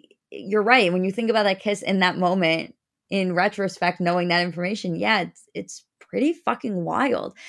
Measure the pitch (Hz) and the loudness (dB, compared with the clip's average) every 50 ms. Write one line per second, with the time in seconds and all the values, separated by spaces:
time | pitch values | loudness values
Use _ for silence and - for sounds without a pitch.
0 | - - _ _ _ _ - - - 196 202 214 196 220 254 254 208 170 175 185 | -12 -20 _ _ _ _ -14 -12 -6 -2 0 2 4 4 6 6 6 4 2 2
1 | 185 190 196 - 226 220 214 220 208 202 190 190 - 214 202 202 - - 196 190 | 0 -2 -2 -2 0 0 2 2 2 2 0 0 -2 -4 -4 -2 -2 0 2 2
2 | 185 180 - 175 180 175 190 190 175 160 160 160 160 - - _ _ _ _ _ | 2 2 2 2 0 2 2 2 2 2 2 0 -2 -8 -14 _ _ _ _ _
3 | _ - 190 196 185 185 175 175 190 208 208 202 196 185 185 - 180 175 175 - | _ -6 -4 -2 -2 0 0 2 0 0 0 -2 -4 -4 -2 -2 -2 0 0 0
4 | 180 170 175 180 175 175 170 175 175 180 151 175 175 185 220 208 - 180 165 170 | 0 0 2 2 2 2 2 2 0 -2 -4 -4 -4 -4 -4 -4 -4 -4 -4 -2
5 | 202 214 220 196 175 170 - - - _ - - 190 - - - - _ _ _ | 0 0 0 0 -2 -4 -8 -16 -20 _ -12 -12 -12 -12 -14 -20 -20 _ _ _
6 | _ _ - 196 262 311 330 - - 233 240 - - 233 202 180 170 160 165 196 | _ _ -2 0 0 0 0 -2 -4 -4 -4 -4 -4 -6 -4 -4 -4 -2 -2 0
7 | - 185 - 78 - - - - - | 0 0 0 -2 -4 -6 -12 -16 -20